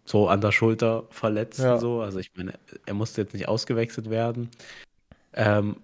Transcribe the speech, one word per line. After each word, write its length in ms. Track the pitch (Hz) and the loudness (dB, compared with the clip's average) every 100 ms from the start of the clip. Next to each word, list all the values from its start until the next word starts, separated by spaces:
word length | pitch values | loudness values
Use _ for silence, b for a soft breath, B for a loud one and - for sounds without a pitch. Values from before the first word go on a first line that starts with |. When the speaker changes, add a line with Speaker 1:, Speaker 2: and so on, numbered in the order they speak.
Speaker 1:
so 240 | - 104 95 | 0 4 4
an 120 | 98 | 4
der 100 | 104 | 4
Schulter 540 | - 113 110 113 113 117 | 4 4 2 0 0 -6
verletzen, 540 | - 113 104 117 - | -4 -2 -2 -4 0
Speaker 2:
Ja. 140 | 127 117 | 2 2
Speaker 1:
so. 240 | 120 117 | 0 -2
Also 160 | 104 95 | -4 -6
ich 120 | 92 90 | -8 -10
meine, 220 | 92 - - - - | -10 -12 -18 -14 -6
er 80 | |
musste 280 | 101 113 - | -4 -2 -4
jetzt 120 | 98 | -4
nicht 140 | 98 - | -4 -2
ausgewechselt 640 | 113 - 113 117 - 110 | -2 -2 -2 -2 -6 -4
werden, 400 | 113 117 120 120 - B B B _ _ - _ | -2 -2 -2 -8 -12 B B B _ _ -20 _
ähm, 420 | - 107 104 104 - | 0 4 4 2 -4